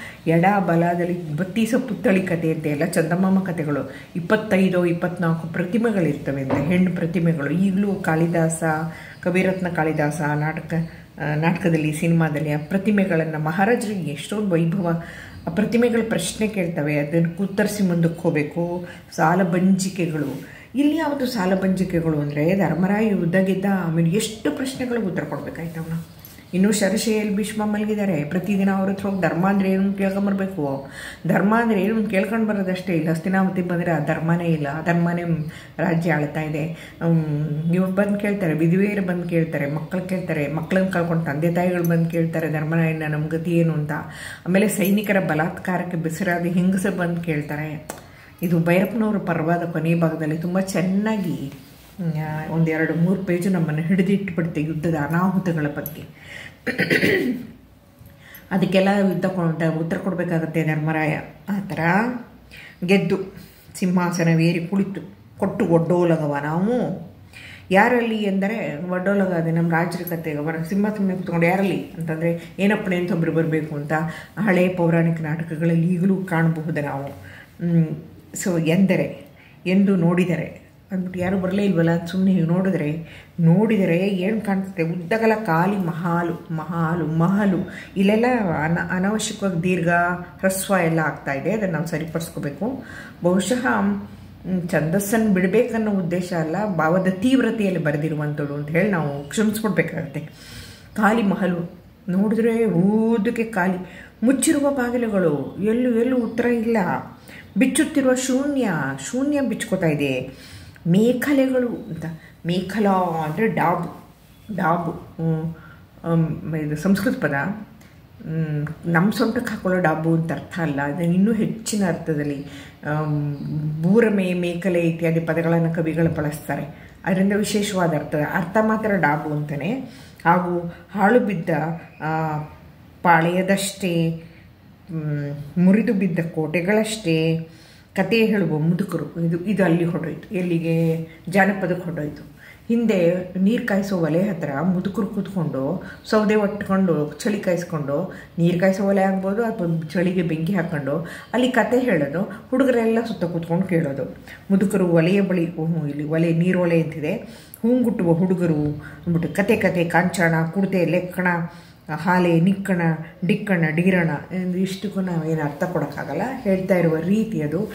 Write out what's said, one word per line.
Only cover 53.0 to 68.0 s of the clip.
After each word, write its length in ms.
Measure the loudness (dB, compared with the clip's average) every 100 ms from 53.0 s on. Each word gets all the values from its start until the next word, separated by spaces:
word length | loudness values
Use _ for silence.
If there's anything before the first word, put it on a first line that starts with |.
| 2 0
ಪೇಜು 260 | 0 0 0
ನಮ್ಮನ್ನು 320 | 0 0 -2
ಹಿಡಿದಿಟ್ಬಿಡುತ್ತೆ 800 | 0 2 2 0 0 -4 -4 -2
ಯುದ್ಧದ 340 | -4 -2 -2 0
ಅನಾಹುತಗಳ 720 | 0 2 2 0 0 0 -2
ಬಗ್ಗೆ. 520 | -4 -8 -10 -16 -18 -20 -18 -18 -12 -8 -2 2 2 4 2 0 -2 -8 -18 -20 -20 -20 -20 -20 -20 -20 -20 -4
ಅದಕ್ಕೆಲ್ಲ 360 | 0 2 4 4 4 2
ಯುದ್ಧ 160 | 2 -2
ಕೊಂಡ 380 | 0 0 2 0 0
ಉತ್ತರ 180 | -2 -2
ಕೊಡಬೇಕಾಗತ್ತೆ 640 | -4 -4 -2 -2 -2 0
ಧರ್ಮರಾಯ. 560 | 0 0 0 0 0 -2 -6 -16 -6
ಆ 100 | -6
ಥರ 200 | -4 -2 2 2 2 -4 -12 -20 -20 -20 -20 -8 2
ಗೆದ್ದು 480 | 2 4 0 -4 -12 -20 -20 -18 -4
ಸಿಂಹಾಸನವೇರಿ 920 | 0 2 0 2 4 4 4 2 -2
ಕುಳಿತು, 480 | -2 -2 -4 -12 -20 -20 -6
ಕೊಟ್ಟು 280 | -4 -2 2
ಒಡ್ಡೋಲಗವ 720 | 4 4 2 4 2 0 -2
ನಾವು. 640 | -2 0 0 0 0 -4 -10 -18 -20 -20 -20 -16 2
ಯಾರಲ್ಲಿ 460 | 4 6 4